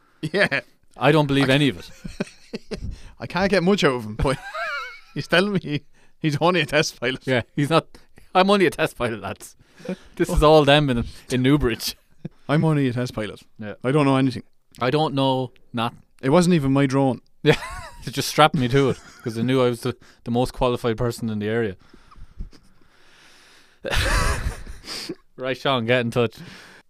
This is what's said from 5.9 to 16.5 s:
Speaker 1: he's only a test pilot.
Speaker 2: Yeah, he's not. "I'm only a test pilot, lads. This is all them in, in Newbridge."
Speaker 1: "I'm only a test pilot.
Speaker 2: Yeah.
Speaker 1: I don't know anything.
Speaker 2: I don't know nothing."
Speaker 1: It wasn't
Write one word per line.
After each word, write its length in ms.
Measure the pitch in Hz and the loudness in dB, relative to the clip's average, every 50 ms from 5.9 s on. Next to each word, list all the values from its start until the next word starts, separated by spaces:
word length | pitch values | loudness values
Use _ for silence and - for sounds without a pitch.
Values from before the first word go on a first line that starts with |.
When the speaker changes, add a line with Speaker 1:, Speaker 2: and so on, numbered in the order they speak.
| - - - - _ _ | -20 -20 -20 -20 _ _
Speaker 1:
he's 180 | - 156 143 139 | -4 -2 0 2
only 180 | 156 175 185 175 | 2 2 2 2
a 60 | 143 | 0
test 340 | - - 151 151 - - - | 0 2 0 0 0 -4 -6
pilot. 260 | 123 123 131 - - | -4 -4 -4 -4 -2
Speaker 2:
Yeah, 140 | 135 131 120 110 _ - | 0 0 0 -2 _ -4
he's 140 | - 143 135 | -2 0 2
not. 160 | 165 160 - - - - - _ - - - - - | 2 0 0 -2 -8 -20 -20 _ -20 -20 -10 -2 2
"I'm 160 | 185 185 196 | 2 4 4
only 160 | 208 202 185 | 4 4 2
a 40 | 143 | 2
test 280 | - - 156 139 - - | 0 0 -4 -4 -4 -4
pilot, 220 | 120 113 110 104 | -6 -6 -6 -6
lads. 340 | - 98 104 - - - - - - _ _ - - - 185 - - - - | -8 -10 -12 -12 -14 -20 -20 -20 -20 _ _ -16 -12 -12 -12 -12 -14 -10 -4
This 120 | - 175 - | -4 -2 -2
is 140 | 175 151 | 2 4
all 240 | 151 151 156 156 147 | 6 8 8 8 8
them 240 | 139 143 151 151 139 | 6 6 6 4 2
in, 160 | 123 117 113 - - - - - | 0 -2 -4 -6 -10 -16 -8 -4
in 100 | 131 127 | -2 0
Newbridge." 540 | 127 131 147 151 131 120 113 - - - - _ _ _ - - - - _ _ - - | 2 4 4 4 2 0 -2 -4 -6 -10 -10 _ _ _ -20 -18 -18 -18 _ _ -6 -2
Speaker 1:
"I'm 160 | 139 156 156 | 0 0 2
only 200 | 160 156 147 139 127 | 2 2 2 0 0
a 40 | |
test 220 | 117 127 123 123 - | -2 -2 -4 -6 -6
pilot. 260 | 113 107 98 85 - - _ - - | -6 -8 -8 -10 -14 -20 _ -18 -16
Speaker 2:
Yeah. 160 | 214 104 - - | -14 -14 -12 -6
Speaker 1:
I 100 | - 123 | -2 0
don't 120 | 139 151 143 | 2 2 4
know 120 | 139 135 131 | 4 4 2
anything. 240 | 131 131 120 98 - - _ _ _ _ - - | 2 0 -2 -4 -10 -16 _ _ _ _ -8 -4
Speaker 2:
I 120 | 120 131 | -2 0
don't 240 | 143 147 156 151 139 | 0 0 0 0 0
know 380 | 139 135 135 131 131 131 123 - - - - | 0 0 0 0 -2 -4 -6 -10 -16 -18 -10
nothing." 300 | - 120 113 117 - - - _ _ - | -6 -4 -4 -4 -6 -10 -20 _ _ -6
Speaker 1:
It 80 | - 135 | -2 2
wasn't 240 | 143 180 175 175 | 2 4 4 4